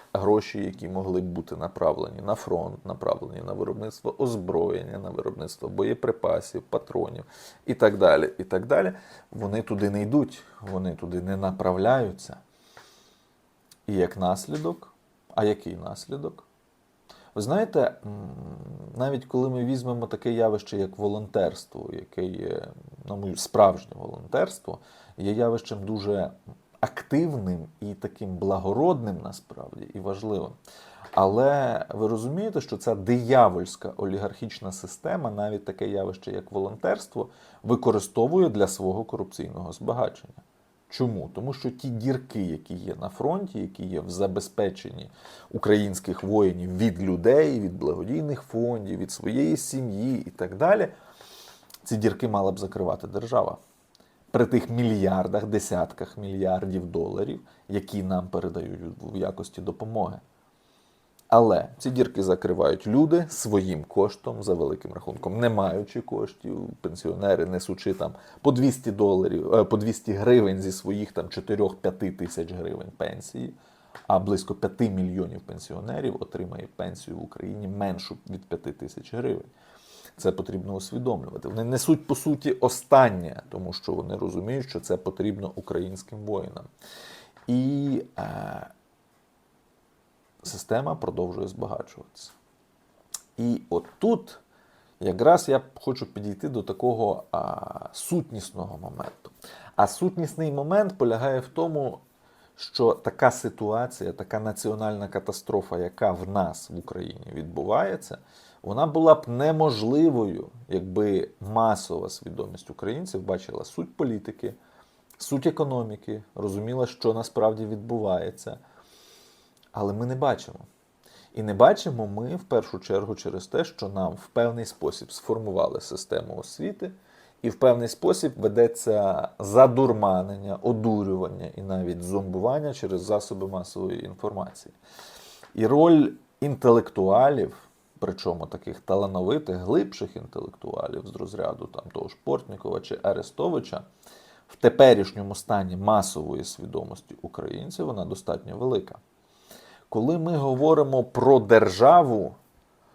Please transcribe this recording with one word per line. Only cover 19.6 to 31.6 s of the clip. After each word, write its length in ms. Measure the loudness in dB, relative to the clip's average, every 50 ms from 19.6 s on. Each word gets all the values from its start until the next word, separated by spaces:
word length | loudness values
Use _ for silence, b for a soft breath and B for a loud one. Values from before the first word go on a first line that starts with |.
| -2
візьмемо 420 | -2 -2 -2 -2 -4 -4 -4 -4
таке 240 | -6 -8 -4 -2 -2
явище, 460 | 2 4 4 4 2 0 -2 -4 -2
як 200 | -2 -2 -2 -4
волонтерство, 920 | -2 -2 -2 -2 -2 -6 -2 0 0 0 0 -2 -6 -16 _ -14 -14 -12 -10 -12
яке 300 | -12 -14 _ -8 -6 -6
є, 440 | -6 -6 -6 -6 -6 -6 -6 -8 -10 -16 -20 -20 -20 -20 -18 -12
на 100 | -10 -8
мою, 200 | -6 -6 -6 -6
справжнє 600 | -6 -8 0 8 10 10 10 8 4 -8 -14 -16
волонтерство, 840 | -14 -14 -14 -14 -14 -12 -4 0 0 0 0 -4 -12 -12 -12 -12 -12 B B B B B B B
є 140 | B -2 -2
явищем 540 | 0 2 2 2 2 0 -4 -8 -10 -10 -6
дуже 460 | -6 -6 -4 -2 -2 0 0 -2 -4 -6 -14 _ -20 -20 _ _ _ _ -6
активним 840 | -6 -6 -6 -12 -8 -2 0 0 0 0 -2 -4 -2 -4 -4 -4 -6 -12 _ -12
і 140 | -10 -10 -10
таким 440 | -8 -10 -12 -10 -8 -10 -8 -6
благородним 800 | -2 0 0 0 0 0 0 0 2 4 2 2 2 0 -4 -6 -6 -8
насправді, 640 | -12 -14 -14 _ _ -18 -16 -16 -16 -14 -16 -16 -14 -12
і 60 | -10
важливим. 520 | -8 -6 -6 -6 -4 -4 -4 -4 -4 -6 -12 _ B B B B B B B B B B B
Але 720 | 4 4 6 6 6 6 6 4 4